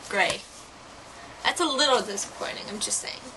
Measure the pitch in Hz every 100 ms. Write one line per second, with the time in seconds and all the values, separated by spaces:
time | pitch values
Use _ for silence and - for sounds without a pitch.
0 | - 202 170 - - - - - - -
1 | - - - - - 285 330 269 294 240
2 | 202 202 - - - - - 208 - -
3 | - - 262